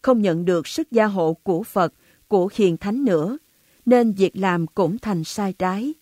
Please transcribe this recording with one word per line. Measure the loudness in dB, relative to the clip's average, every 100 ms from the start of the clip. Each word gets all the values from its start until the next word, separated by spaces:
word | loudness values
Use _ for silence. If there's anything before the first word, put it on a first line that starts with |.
không | 2 2
nhận | 2 0 0
được | 0 -2
sức | -8 -2
gia | 2 2
hộ | 2 -2 -2
của | -2 -2
Phật, | -2 -2 -2 _ _ _ _
của | 0 0 2
Hiền | 2 2
Thánh | -4 -2 0
nữa, | 0 0 -6 _ _ _ _ 2
nên | 4 4
việc | 2 0 0
làm | -2 0 -2
cũng | -2 -2 -2
thành | -4 -4
sai | -6 -6 -6
trái. | -4 -4 -4 -6 -8